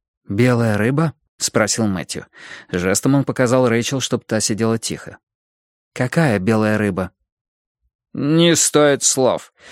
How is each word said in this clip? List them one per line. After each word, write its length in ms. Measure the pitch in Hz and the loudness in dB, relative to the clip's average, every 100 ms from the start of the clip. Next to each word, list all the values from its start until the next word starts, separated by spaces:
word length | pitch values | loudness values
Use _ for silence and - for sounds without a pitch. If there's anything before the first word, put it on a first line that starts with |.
| _ _ - | _ _ -6
«Белая 520 | 101 127 117 117 104 | 0 2 2 2 0
рыба?» 340 | 110 139 165 - _ - | 0 0 -2 -4 _ -8
спросил 500 | - 113 104 - 110 | -2 0 0 0 -2
Мэтью. 400 | 92 - - - - - - - | -4 -8 -12 -14 -20 -20 -20 -8
Жестом 440 | 90 92 101 135 | -4 -2 0 2
он 100 | 139 | 2
показал 440 | 131 127 123 131 123 | 0 0 2 2 2
Рэйчел, 320 | 117 113 135 | 0 -2 -4
чтоб 240 | - 117 | -4 -4
та 160 | - 110 | -2 -2
сидела 380 | - 104 113 113 | -2 -2 -2 -2
тихо. 400 | - - - - _ _ _ _ _ _ _ | -4 -10 -12 -20 _ _ _ _ _ _ _
«Какая 460 | - 127 - 156 101 | -6 -2 0 2 2
белая 400 | 92 113 107 107 | 0 0 2 0
рыба?» 320 | 104 95 92 _ _ _ _ _ _ _ _ _ _ - | 0 -2 -6 _ _ _ _ _ _ _ _ _ _ -6
«Не 380 | 139 160 170 160 | 0 2 4 2
стоит 460 | - 147 147 139 | 2 4 4 2
слов. 500 | - - 127 82 - _ - | 0 0 0 0 -6 _ -20